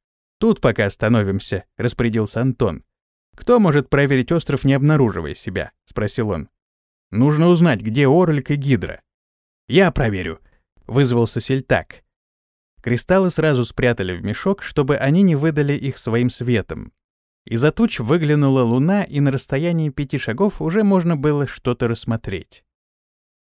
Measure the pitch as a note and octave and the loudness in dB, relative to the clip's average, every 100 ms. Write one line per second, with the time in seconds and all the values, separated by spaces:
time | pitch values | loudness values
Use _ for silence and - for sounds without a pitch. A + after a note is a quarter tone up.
0 | _ _ _ - A3+ G3+ C3 A2 G2+ - | _ _ _ -2 0 2 2 2 -2 0
1 | A2 A#2 G2 G2 - F#2+ - - A#2 - | 2 2 2 -2 -4 -8 -8 -6 -6 -2
2 | A#2 A2 G#2+ A2+ C3 B2 A2 D#2 _ _ | -2 0 -4 -2 -2 0 -2 -4 _ _
3 | _ _ _ - - A#3+ F#3+ C#3+ C3 C#3+ | _ _ _ -10 2 4 4 2 2 0
4 | C#3+ C3+ A#2+ E3 - C#3 C3+ C3+ C#3+ D#3 | 2 0 0 -2 0 -2 2 2 4 4
5 | A#2+ F#2 D2+ D#2 - F#2 D2 _ _ - | 2 0 -8 -10 -10 -8 -8 _ _ -6
6 | G#2+ - G#2+ E2+ C#2+ _ _ _ _ _ | -4 -4 -4 -4 -8 _ _ _ _ _
7 | - G#2 C#3 D3+ E3+ E3+ E3+ A2 G#2+ A#2 | -6 2 2 4 4 6 4 2 -2 2
8 | C#3 D#3+ F3 D3 - D3 C#3 A#2 E2+ - | 4 4 2 0 -2 -4 0 0 -2 -12
9 | _ _ _ _ _ _ - C#3+ F#3 - | _ _ _ _ _ _ -2 2 2 2
10 | A#2+ F#2+ F2 D#2+ _ _ _ _ - B2 | -2 -2 -6 -10 _ _ _ _ -4 0
11 | C3+ A#2+ A2+ F#2+ - C3+ - A2 - - | 2 2 0 -2 -4 -4 0 -2 -2 -18
12 | _ _ _ _ _ _ _ _ A#2 A#2+ | _ _ _ _ _ _ _ _ -4 -2
13 | - F#3 F#3 - D#3 C3 A#2 - B2 A2+ | 2 2 2 0 0 0 -2 -2 -2 0
14 | F#2 F2+ G2+ G#2+ F#3+ G3 - - C#3 C#3+ | -4 -6 -6 -4 -2 -4 -4 -2 0 0
15 | C3+ E3 G3 C#3+ D#3 D3+ C#3+ C#3+ C3+ - | 2 4 4 2 0 0 0 -2 -4 -8
16 | - A#2 B2 - B2 A2+ F2+ D#2 - _ | -2 0 0 -2 -2 -2 -2 -10 -14 _
17 | _ _ _ _ - A#2 D3 - A3+ - | _ _ _ _ -6 0 0 2 -2 -2
18 | A2+ E3+ D3 D3 C#3 C3 A#2+ B2 D#3 G3+ | -2 0 2 2 2 2 2 2 0 0
19 | F3+ C#3+ C#3+ C3+ - C#3 E3+ E3 D#3 - | -2 0 0 -2 -4 -4 -2 -2 -2 -4
20 | C#3+ C#3 - A#2 G3+ - D#3+ G3 G#3 F#3+ | -6 -6 -6 -2 -2 -2 -4 0 2 2
21 | E3+ D#3 D3 D3 C3+ - C3 B2 A#2+ A#2 | 2 0 0 0 -2 -4 -4 -2 -2 -4
22 | - A2+ - F#2+ - - _ _ _ _ | -4 -6 -6 -10 -12 -20 _ _ _ _
23 | _ _ _ _ _ | _ _ _ _ _